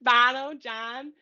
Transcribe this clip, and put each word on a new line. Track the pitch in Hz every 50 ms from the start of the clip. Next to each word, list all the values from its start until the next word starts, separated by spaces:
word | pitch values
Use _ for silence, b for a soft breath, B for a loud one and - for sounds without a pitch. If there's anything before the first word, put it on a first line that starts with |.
Bono, | - 247 240 240 240 247 262 262 269 277 311
John. | 285 254 240 226 220 226 226 233 254 277 294 294 _